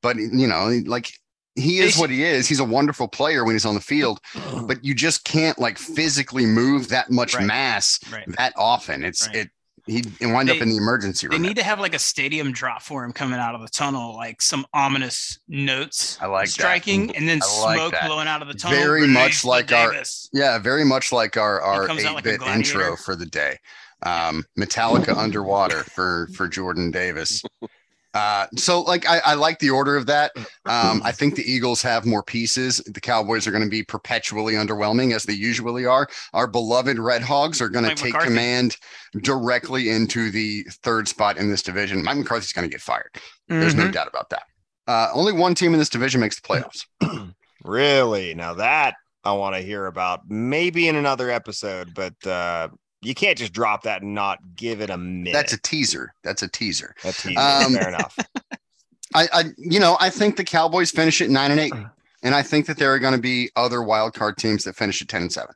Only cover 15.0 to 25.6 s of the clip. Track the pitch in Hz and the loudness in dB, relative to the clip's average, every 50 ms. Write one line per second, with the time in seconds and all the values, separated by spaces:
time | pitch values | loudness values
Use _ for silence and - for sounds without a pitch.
15 | 131 123 - - - - - - _ - 160 139 139 139 131 131 147 151 - - | -2 -4 -6 -8 -8 -8 -10 -12 _ -10 -6 -4 -2 -2 -2 -2 -4 -6 -6 -6
16 | - - - - - 95 98 95 98 104 - - - 180 180 180 180 208 196 196 | -4 -4 -6 -6 -6 -2 0 0 0 0 -2 0 0 0 0 0 0 0 0 0
17 | 202 233 - 147 151 160 165 156 - - 107 107 110 110 110 - 160 165 - 82 | 0 -2 -4 -2 0 0 0 2 0 0 0 2 2 2 2 2 0 0 -2 -2
18 | 78 151 156 151 156 156 156 151 151 143 143 - - - 143 139 147 147 151 156 | -2 -2 -2 -2 -2 -2 -2 -4 -6 -8 -12 -8 -2 2 2 4 4 4 4 6
19 | 151 139 131 123 127 131 110 - - 123 127 123 120 - 120 117 117 113 - - | 6 6 6 6 6 4 4 2 2 4 4 4 4 4 4 4 4 4 2 -2
20 | - - - - - - - 139 143 135 117 117 95 120 131 151 156 139 131 131 | -6 -8 -10 -12 -12 -4 0 2 2 4 2 2 0 0 2 4 4 4 4 2
21 | 127 - - 120 110 107 - 117 107 104 101 92 76 98 98 98 98 95 - - | 0 0 2 2 2 2 2 2 2 2 2 0 2 2 2 2 0 0 0 0
22 | - - - - 95 113 107 104 - - - 113 113 135 143 98 92 87 85 - | -2 -2 -2 -2 -2 -2 -2 -2 -2 -2 0 0 0 0 0 0 -2 -2 -2 -6
23 | - - 95 82 87 78 - 76 73 71 65 - _ - - - - - _ _ | -6 -8 -8 -8 -8 -8 -4 -2 -2 -2 -4 -8 _ -20 -20 -20 -20 -20 _ _
24 | - 85 87 85 82 82 80 80 - _ _ - 104 101 - 117 117 113 117 120 | -4 -2 -2 0 0 -2 -2 -4 -6 _ _ -4 -4 -2 0 0 2 4 4 4
25 | - - 107 - 110 110 - 107 101 95 98 101 | 4 2 0 0 0 -2 -2 -4 -2 0 0 2